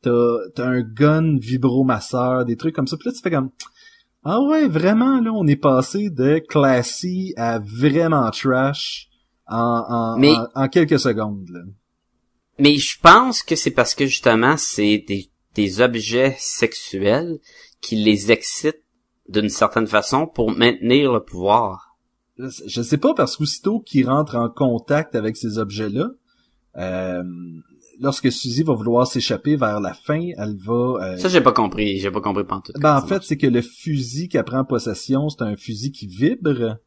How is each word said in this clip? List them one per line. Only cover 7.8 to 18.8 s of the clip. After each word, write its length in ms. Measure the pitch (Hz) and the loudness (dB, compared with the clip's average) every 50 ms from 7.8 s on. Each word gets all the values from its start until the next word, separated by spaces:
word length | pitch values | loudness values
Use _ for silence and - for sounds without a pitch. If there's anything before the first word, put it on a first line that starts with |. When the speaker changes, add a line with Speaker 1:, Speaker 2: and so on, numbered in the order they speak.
| 131 147 139 165 170 165 160 143 123 110 | 2 2 2 2 2 2 2 2 0 0
Speaker 1:
trash 800 | 107 - - 135 127 127 131 139 143 - - - - - - _ _ _ _ _ _ _ _ | -4 -2 -2 0 2 2 0 0 -2 -4 -8 -10 -12 -14 -16 _ _ _ _ _ _ _ _
en, 100 | - 110 117 117 120 117 117 117 | -8 -4 -2 0 0 0 -2 -2
en, 300 | - 120 117 117 113 113 | -2 -4 -2 -2 -2 2
Speaker 2:
Mais 180 | 120 131 147 156 | 4 6 6 6
Speaker 1:
en, 120 | 117 117 - _ | 4 0 -6 _
en 120 | 135 135 131 | -2 -2 0
quelques 300 | - 180 165 147 160 135 | 2 2 2 4 2 0
secondes, 500 | - 135 110 107 110 107 101 98 95 87 | 2 0 -2 -2 -4 -6 -6 -10 -12 -16
là. » 100 | 87 87 87 98 101 _ _ _ _ _ _ _ _ _ _ _ _ _ _ _ _ - | -16 -18 -18 -18 -20 _ _ _ _ _ _ _ _ _ _ _ _ _ _ _ _ 4
Speaker 2:
Mais 180 | 139 147 147 | 4 4 6
je 220 | 143 139 - - - | 4 0 -4 -6 6
pense 440 | - 165 180 220 254 262 226 - - | 8 10 10 10 8 4 -2 -4 -2
que 120 | - 165 | -2 -2
c'est 160 | 151 - 143 | 0 0 -2
parce 220 | - - - - - | 2 2 0 0 0
que, 120 | - 139 | 0 0
justement, 500 | 135 - - - 131 113 113 117 131 151 | 0 0 2 2 4 4 6 4 4 2
c'est 460 | 151 - - - - 107 104 107 107 - | 2 -2 -6 -2 0 2 2 2 2 0
des, 220 | - 101 98 92 _ _ _ _ _ _ | -4 -8 -8 -8 _ _ _ _ _ _
des 260 | - 104 98 92 104 | -2 -2 0 2 2
objets 540 | 123 127 120 113 104 104 113 123 131 135 131 - | 2 2 2 -2 -6 -2 0 2 2 2 0 -2
sexuels 1000 | - - - - - 220 - - - - - 95 98 101 208 139 165 175 165 147 _ _ _ - - _ _ _ | -8 -8 -2 -2 -2 -2 -2 -6 -12 -8 -6 -2 2 2 2 2 0 -4 -8 -10 _ _ _ -20 -20 _ _ _
qui 140 | - - 117 | -10 -4 -2
les 360 | 110 107 110 104 101 101 107 | 2 4 4 4 4 4 2
excitent 500 | 117 110 - - - - - 151 160 _ | 2 2 2 -8 -8 -2 -4 -4 -4 _